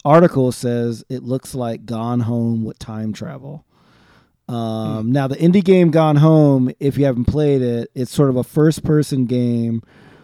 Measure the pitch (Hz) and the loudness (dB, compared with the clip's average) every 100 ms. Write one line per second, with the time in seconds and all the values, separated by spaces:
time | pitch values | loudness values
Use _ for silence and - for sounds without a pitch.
0 | 147 160 175 135 127 - 123 120 117 113 | 4 6 6 2 -2 -2 -4 -2 -4 -6
1 | - 131 120 131 - 131 120 113 110 113 | -10 -12 -6 -8 -6 -8 -6 -8 -10 -8
2 | 117 123 113 120 117 113 110 - - 110 | -4 -2 -2 -2 -2 -4 -6 -10 -14 -10
3 | 110 101 - 135 139 151 _ _ _ _ | -8 -8 -12 -14 -16 -18 _ _ _ _
4 | _ _ _ _ - 117 113 110 110 110 | _ _ _ _ -12 -8 -6 -6 -6 -4
5 | 113 139 135 139 165 202 180 185 170 160 | -2 0 0 0 2 4 4 4 4 4
6 | 156 147 160 156 147 135 127 - 139 120 | 4 4 6 6 4 4 0 -2 -4 0
7 | 139 120 120 151 147 139 123 117 - 135 | 0 0 -2 0 0 0 0 -4 -6 -8
8 | 123 - 139 123 117 156 156 151 - 151 | -8 0 0 0 -2 2 2 0 -2 0
9 | 143 135 120 123 120 117 117 113 - _ | 0 -2 -2 -2 -2 -2 -4 -6 -10 _
10 | - _ | -20 _